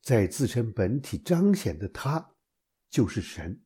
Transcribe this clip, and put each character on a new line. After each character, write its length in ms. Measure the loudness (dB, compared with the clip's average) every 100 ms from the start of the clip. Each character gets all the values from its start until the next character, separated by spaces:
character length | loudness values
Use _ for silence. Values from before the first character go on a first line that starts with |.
在 260 | 4 4 4
自 200 | 2 -2
身 260 | 0 -2
本 280 | 0 0 0
体 180 | -4 -10
彰 360 | 0 2 4
显 240 | 2 0 -4
的 80 | -8
他 460 | -6 -4 -4 -6 _ _ _ _ _ _
就 180 | 0 2
是 140 | 0
神 420 | -8 -10 -10 -10